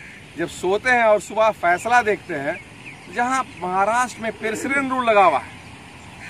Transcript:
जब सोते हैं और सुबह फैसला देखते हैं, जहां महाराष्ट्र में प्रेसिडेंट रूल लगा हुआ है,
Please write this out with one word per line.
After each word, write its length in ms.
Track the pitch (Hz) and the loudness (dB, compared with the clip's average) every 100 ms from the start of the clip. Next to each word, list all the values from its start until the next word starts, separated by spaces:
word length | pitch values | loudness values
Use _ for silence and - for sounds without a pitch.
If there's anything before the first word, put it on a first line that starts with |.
| - - - - | -20 -20 -16 -8
जब 100 | 165 | -8
सोते 400 | - 180 202 247 | -4 -2 0 2
हैं 140 | 247 226 | 2 4
और 160 | 208 | 2
सुबह 300 | - 214 220 | 0 0 2
फैसला 480 | 208 175 175 226 247 | 2 0 0 2 2
देखते 320 | 220 190 - 156 | 4 0 -4 -6
हैं, 220 | 139 175 - - - - - 180 | -4 -6 -10 -20 -20 -20 -12 -4
जहां 280 | 240 262 - - | 0 0 -4 -6
महाराष्ट्र 600 | 180 185 202 233 254 - | -4 0 2 2 -2 -4
में 100 | 226 214 | -8 -6
प्रेसिडेंट 560 | 220 220 302 277 269 | -6 -4 -2 -2 -2
रूल 140 | 262 240 | -2 2
लगा 180 | 214 185 | 6 6
हुआ 140 | 135 | 4
है, 120 | - - - - - - - - - | -2 -16 -20 -20 -20 -20 -20 -18 -10